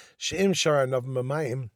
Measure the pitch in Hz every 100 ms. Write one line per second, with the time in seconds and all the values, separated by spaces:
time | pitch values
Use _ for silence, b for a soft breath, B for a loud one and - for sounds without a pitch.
0 | B B - 156 196 170 160 147 131 131
1 | 127 131 123 151 143 127 120